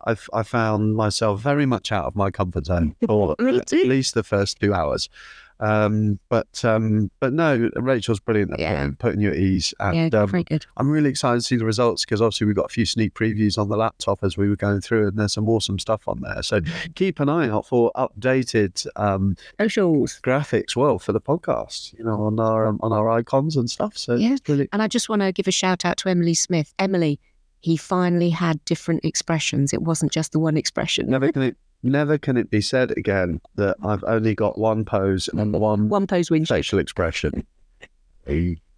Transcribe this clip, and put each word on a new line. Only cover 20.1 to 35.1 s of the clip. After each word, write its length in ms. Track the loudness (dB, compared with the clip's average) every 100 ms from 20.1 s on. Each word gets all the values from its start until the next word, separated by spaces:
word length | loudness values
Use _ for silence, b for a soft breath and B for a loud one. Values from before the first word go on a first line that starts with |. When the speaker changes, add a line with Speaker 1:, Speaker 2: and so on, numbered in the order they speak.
| -2
Speaker 1:
graphics, 500 | 0 0 0 -2 -2
well, 240 | 0 2 0
for 140 | -2
the 80 | -2
podcast, 760 | -2 -2 -2 -4 -4 -12 -14 -8
you 80 |
know, 160 | -4 -2
on 160 | 0 0
our, 260 | 2 2 0
um, 140 | 0
on 100 | 0
our 160 | 0 2
icons 480 | 0 0 0 0 0
and 140 | -2
stuff. 260 | -2 -6 -4
So 200 | -2 0
Speaker 2:
Yeah. 160 | 2
Speaker 1:
it's 140 | 0 0
really 200 | 0 0
Speaker 2:
And 100 | -2
I 60 | 0
just 200 | -2 -2
wanna 220 | 0 0
give 160 | 0 -2
a 60 |
shout 320 | 0 0 0
out 140 | -2 -2
to 100 | 0
Emily 260 | 0 2
Smith. 400 | 0 0 -2 -2 -2
Emily, 400 | 0 2 0 -2 _ _ _ _
he 160 | -2 -2
finally 540 | 0 0 2 2 2
had 320 | 2 0 -2
different 400 | -4 -4 -2 -2
expressions. 680 | -2 -4 -2 -2 -2 0 0
It 100 | 0
wasn't 280 | -2 -2 -2
just 220 | -2 -2
the 80 | 0
one 160 | 0 0
expression. 520 | -2 -4 -2 -2 0
Speaker 1:
Never 220 | 0 0
can 120 | 0
it, 140 | -2 -4 _ _ -2
never 300 | 0 2 0
can 220 | 0 0
it 100 | 0
be 140 | 0
said 280 | 0 0 0 -2
again 420 | 0 0 0 -2 -6 -2
that 200 | -2 0
I've 180 | -2 -2
only 300 | 0 0 0
got 220 | 0 0 0
one 280 | 0 0 0
pose 420 | 0 2